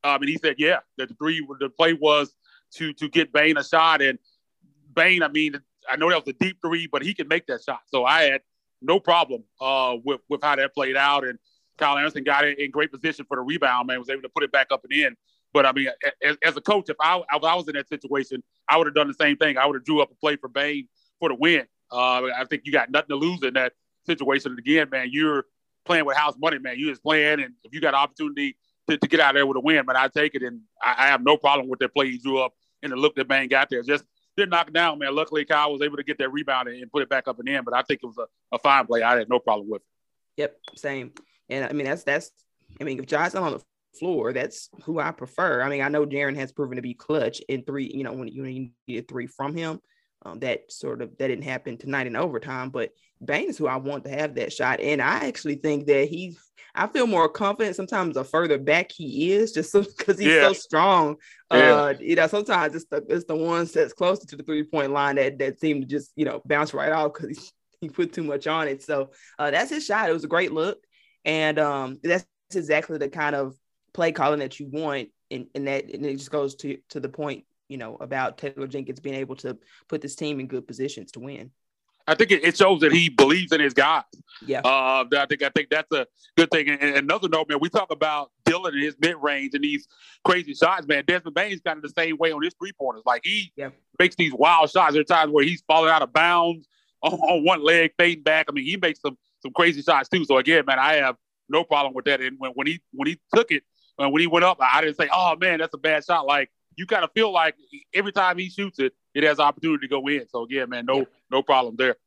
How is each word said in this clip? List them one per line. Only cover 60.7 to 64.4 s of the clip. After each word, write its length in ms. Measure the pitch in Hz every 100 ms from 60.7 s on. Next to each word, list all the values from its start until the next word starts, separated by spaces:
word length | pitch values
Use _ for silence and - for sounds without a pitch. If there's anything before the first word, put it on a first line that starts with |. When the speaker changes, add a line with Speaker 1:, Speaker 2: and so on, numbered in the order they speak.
| 156 190 180 151 151 - - _
Speaker 1:
Yeah. 40 | 165 - 147
Speaker 2:
Uh, 180 | 147 143
you 160 | - 165
know, 100 | 160
sometimes 480 | 208 214 185 156
it's 120 | 160 -
the, 200 | 147 143
it's 180 | 170 165
the 100 | 156
ones 360 | 165 170 165
that's 220 | 180 135
closer 320 | - 180 202 -
to 100 |
the 60 | 143